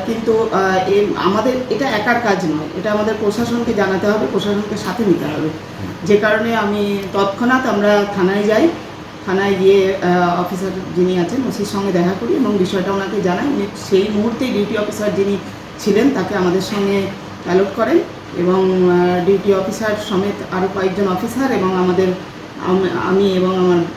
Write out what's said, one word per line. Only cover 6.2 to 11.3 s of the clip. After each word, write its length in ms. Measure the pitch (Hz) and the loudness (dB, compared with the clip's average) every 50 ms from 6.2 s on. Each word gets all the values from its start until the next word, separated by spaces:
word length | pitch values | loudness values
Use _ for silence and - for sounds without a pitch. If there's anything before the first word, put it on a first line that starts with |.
| 208 214 214 214 233 233 226 | 4 2 2 2 2 0 0
আমি 420 | 208 202 202 208 208 202 202 202 196 196 190 190 | 0 0 0 0 0 0 -2 -2 -4 -4 -4 0
তৎক্ষণাৎ 520 | 196 196 196 - - 240 247 262 254 254 | 0 0 0 0 0 2 2 2 2 2
আমরা 400 | 240 202 202 202 208 208 208 202 202 - | 0 0 2 4 4 4 4 2 0 0
থানায় 280 | 196 180 185 196 202 202 | 2 2 2 2 2 2
যাই, 240 | 208 214 233 311 339 - - - - - - - - - - - | 4 4 4 4 2 2 -2 -10 -14 -14 -16 -16 -16 -16 -12 -6
থানায় 300 | 196 185 196 196 202 196 180 | -2 -2 0 0 0 0 4
গিয়ে, 360 | 190 190 196 196 190 190 190 | 6 6 6 6 6 4 0
আহ, 440 | 190 175 180 180 180 175 175 175 175 | 0 0 2 2 4 2 2 2 0
অফিসার 320 | 170 - 196 180 196 190 180 190 185 - 160 | -2 -2 -4 -4 -4 -4 -6 -6 -8 -4 0
যিনি 240 | 175 180 180 185 180 | 2 2 2 2 2
আছেন 200 | 170 175 | 0 0